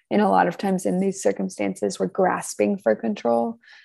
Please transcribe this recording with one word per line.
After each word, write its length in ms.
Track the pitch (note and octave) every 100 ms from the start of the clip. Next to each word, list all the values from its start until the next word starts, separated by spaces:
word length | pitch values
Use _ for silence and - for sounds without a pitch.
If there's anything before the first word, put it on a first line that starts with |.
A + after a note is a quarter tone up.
| -
And 100 | G#3
a 80 | G3+
lot 180 | F#3 F3+
of 120 | -
times 260 | G3 F#3 G3
in 140 | F#3
these 240 | G3 F#3
circumstances, 760 | G3+ G3 F#3+ - G3 F#3+ G3+ -
we're 60 | F#3
grasping 720 | - F#3 F3+ - - G#3 G3
for 180 | A3+ G#3+
control, 600 | A3+ G#3 A#3 A#3 A#3 A3+ _ -